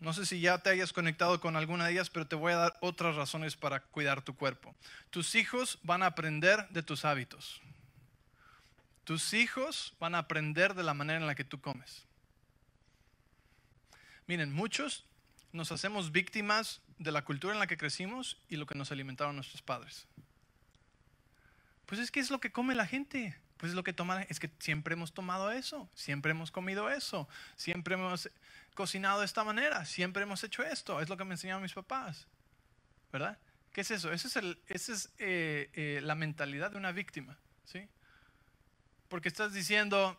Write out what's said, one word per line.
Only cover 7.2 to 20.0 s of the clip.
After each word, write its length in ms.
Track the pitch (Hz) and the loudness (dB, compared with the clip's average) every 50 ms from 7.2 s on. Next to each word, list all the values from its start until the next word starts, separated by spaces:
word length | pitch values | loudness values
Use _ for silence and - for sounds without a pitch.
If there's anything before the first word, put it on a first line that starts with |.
| 123 - - - - - - - - - - - - - - - - - _ _ _ _ _ - - - - - - - _ _ - _ _ _ - | 0 -4 -8 -12 -12 -12 -12 -14 -16 -20 -20 -20 -20 -20 -20 -20 -20 -20 _ _ _ _ _ -20 -20 -20 -20 -20 -20 -20 _ _ -20 _ _ _ -6
Tus 300 | - 160 160 - - - | -2 -2 0 0 2 4
hijos 580 | 220 240 233 - 269 262 311 277 - - - - - | 4 4 4 2 -2 -2 -2 -2 -4 -6 -8 -6 -4
van 140 | 165 165 175 | -4 0 0
a 60 | 170 | 0
aprender 520 | 156 - 160 156 151 151 151 160 185 196 202 | 0 0 0 0 0 2 4 6 6 6 4
de 120 | 180 175 | 2 0
la 100 | 160 143 | 0 0
manera 260 | 143 143 151 160 165 | 0 0 0 0 0
en 60 | 160 | 0
la 80 | 151 143 | 0 0
que 100 | 131 139 | -2 -4
tú 160 | - - 139 | -6 -8 -8
comes. 460 | - 143 135 127 131 - - - - _ _ _ _ _ _ _ _ _ _ _ _ _ _ _ _ _ _ _ _ _ _ _ _ _ _ _ _ _ _ _ _ _ _ _ _ _ - - - - - - - | -6 -6 -6 -6 -8 -16 -18 -18 -20 _ _ _ _ _ _ _ _ _ _ _ _ _ _ _ _ _ _ _ _ _ _ _ _ _ _ _ _ _ _ _ _ _ _ _ _ _ -20 -20 -20 -20 -20 -14 -6
Miren, 240 | - 175 175 156 143 | -2 -2 0 0 0
muchos 540 | 139 156 202 226 - - 285 285 - - - _ _ _ _ _ _ - - - - | 0 0 0 2 2 0 0 -2 -4 -6 -10 _ _ _ _ _ _ -20 -18 -12 -8
nos 180 | 165 160 156 | -6 -6 -4
hacemos 420 | 165 147 - 196 214 208 185 156 151 | -4 -2 -2 0 0 0 0 2 2
víctimas 680 | 180 185 - - 220 208 208 208 220 220 - - - - - - | 2 2 2 0 0 2 4 4 4 2 0 -4 -10 -14 -18 -14
de 160 | - 170 156 151 | -8 -2 0 0
la 140 | 147 143 | 0 0
cultura 260 | - 147 139 156 190 208 | 0 -2 -2 0 0 0
en 80 | 214 | 2
la 60 | 196 | 2
que 100 | 170 175 | 0 0
crecimos 640 | 160 156 143 - - 180 190 233 254 254 - - - _ - | 0 -2 -2 -4 -4 -6 -6 -6 -6 -6 -8 -8 -10 _ -8
y 80 | - | -8
lo 80 | 147 151 | -6 -6
que 100 | 139 - | -6 -6
nos 160 | 139 139 - | -6 -6 -6
alimentaron 440 | 151 135 135 135 127 123 147 147 143 | -6 -6 -6 -6 -4 -2 -2 -2 -2
nuestros 260 | 139 131 - - - | -4 -8 -10 -12 -10
padres. 460 | - - 131 120 113 110 - - | -6 -6 -6 -6 -6 -10 -16 -16